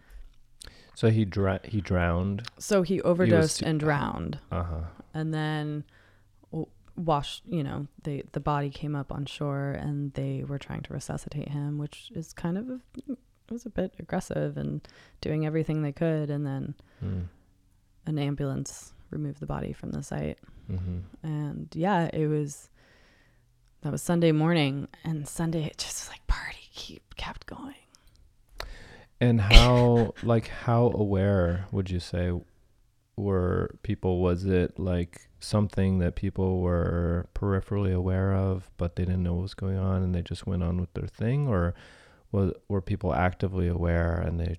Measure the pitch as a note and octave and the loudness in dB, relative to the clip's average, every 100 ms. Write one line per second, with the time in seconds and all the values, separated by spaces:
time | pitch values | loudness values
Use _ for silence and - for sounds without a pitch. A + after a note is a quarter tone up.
0 | - - - - - - - - - - | -20 -20 -18 -20 -20 -20 -20 -20 -20 0
1 | A2+ A2 G2+ G2 F#2+ F#2+ - G#2+ F2 F2+ | 4 4 2 2 2 0 -2 -4 0 2
2 | F2 E2+ G2 G2+ A#2 - - G3+ E3+ G3 | 4 2 0 -2 -8 -12 0 2 2 0
3 | D3 F3 F3+ G#3 D#3 - - D#3 D#3 C#3+ | 2 4 6 6 4 0 -2 0 2 0
4 | A2+ - E2 D3 - F2 E2+ D#2+ E2 - | 0 -4 -6 -8 -6 -4 -4 -6 -8 -12
5 | - D#3 D#3 D#3 D3+ D#3 D3+ D3+ - _ | -12 -6 -4 -2 -2 -4 -4 -6 -8 _
6 | _ _ _ _ _ D#3+ - - - - | _ _ _ _ _ -8 -8 -12 -16 -6
7 | E3 D3 - - - E3+ C#3 - C#3+ - | 0 0 0 -10 -6 -4 -2 -6 -8 -10
8 | D#3 C#3+ - D3+ D3 D3 C#3+ C#3 D3 D3 | -8 -8 -8 -6 -2 -2 -2 -6 -6 -6
9 | C3+ C#3+ C#3 - D3 C#3 C#3 C#3+ D3 C#3+ | -6 -8 -8 -6 -4 -2 -4 -4 -4 -4
10 | C#3+ C#3 C3+ C3+ C3+ C#3 - - - - | -4 -4 -4 -4 -6 -8 -8 -10 -8 -8
11 | - D3 - D3 - C#3+ C#3+ D3 D3 - | -8 -8 -6 -6 -4 -4 -4 -4 -6 -10
12 | - F3 D#3+ - E3+ F#3 B3+ B3+ - - | -14 -12 -12 -8 -4 -4 -6 -10 -12 -14
13 | - B3 _ _ - A#3+ A3 F3 F#3 - | -10 -12 _ _ -12 -12 -6 -4 -4 -6
14 | E3 F3 - D3 D3 D3 D3 D3 - - | -8 -6 -4 -4 -4 -4 -6 -6 -10 -20
15 | - - - D3+ D#3 D#3+ D#3 D#3 D3 C#3 | -20 -10 -4 -2 0 -2 0 -2 -2 -2
16 | E3 D#3 D3 D3 D3 C3+ C#3 - - - | 0 0 -2 -4 -4 -4 -6 -10 -18 -10
17 | F#2+ F#2 F2 - _ _ _ _ _ _ | -6 -6 -6 -12 _ _ _ _ _ _
18 | - D3+ C#3+ C#3+ C#3+ C3+ C#3 - - - | -6 -2 -2 -2 -4 -4 -8 -12 -18 -20
19 | - D3+ D3 C#3+ D3 C#3+ - - - D3 | -12 -8 -8 -8 -8 -6 -6 -8 -8 -8
20 | C#3 D3 G#2+ - - - - F#2 F#2 F2+ | -8 -6 -6 -8 -14 -18 -8 -6 -4 -6
21 | - - D#3 D3+ D3 D3+ D#3 D#3+ F3+ F#3+ | -10 -12 -8 -6 -6 -8 -10 -2 0 2
22 | E3 - D3+ D3+ D3 - - _ _ _ | 0 0 0 0 -2 -8 -18 _ _ _
23 | _ _ _ _ _ _ _ _ D3+ - | _ _ _ _ _ _ _ _ -6 -4
24 | - E3+ E3 D3+ D#3+ E3+ C#3 C#3 - - | 0 4 6 6 4 4 2 0 -6 -10
25 | E3 D#3 D3 - E3 E3 D3 - - - | -6 -6 -6 -4 -2 -2 -4 -6 -10 -10
26 | - - - - - - - - - - | -12 -8 -4 -4 -4 -14 -18 -16 -16 -18
27 | - - - - - - C4+ - _ _ | -18 -12 -12 -12 -14 -14 -14 -16 _ _
28 | _ - - _ _ - - - - - | _ -20 -20 _ _ -14 -12 -14 -18 -20
29 | - - B2 A#2 G2+ A2 A#2+ B2 B2 A#2+ | -20 0 2 4 10 12 12 10 6 6
30 | A2+ - A2+ A#2 - - - A#2 A#2+ - | 4 0 2 2 0 -4 2 4 4 4
31 | G#2 G2 G2+ G2 F2 F2 F#2+ G2+ F#2 F2+ | 2 2 4 4 4 0 -2 -4 -2 -4
32 | - F2 F2+ F2 - _ _ _ _ _ | -4 -2 -2 -2 -6 _ _ _ _ _
33 | _ - G2+ F#2+ F2+ F2+ F#2 - - G#2 | _ -6 0 2 2 2 0 -4 -4 -2
34 | F#2 F2+ F2+ F2 F#2+ F#2 F2 - F#2 F2+ | 0 2 4 2 2 4 2 0 -2 0
35 | F2 - - - - G#2+ G2+ - F#2+ F#2+ | -2 -8 -20 -16 -2 2 2 2 2 4
36 | F2 - G2 - F#2+ F#2 F2+ F2 F2 F2 | 2 0 -4 0 0 2 2 2 2 0
37 | E2+ F2 - - G2+ F#2+ - G2+ G2 F#2 | 0 0 -2 -4 0 0 0 0 0 2
38 | F#2 F#2 F#2+ F#2+ F#2+ F#2 - - F2 - | 2 2 2 2 2 0 -6 -4 -4 0
39 | F2+ F2+ F2 F2 F#2+ - G2 F#2+ F#2+ F#2+ | 0 0 0 0 -2 -4 -4 0 2 2
40 | F#2 F2+ E2+ - - F2+ E2+ F2 F2 F2+ | 2 0 -2 -6 -4 -2 0 0 -2 -6
41 | F#2 - A2+ C#3 C#3+ F#2+ F2 - - - | -8 -4 -2 0 2 2 2 -2 -10 -20
42 | - - _ G2+ F#2+ - - G2+ - G2+ | -20 -20 _ 0 0 -2 -4 -4 -2 -2
43 | F2+ C2 F2+ - F#2 F#2 F2 F2 E2+ E2+ | 0 2 2 0 -2 0 0 0 0 2
44 | E2+ E2+ E2 E2 E2+ | 2 0 -2 -2 -4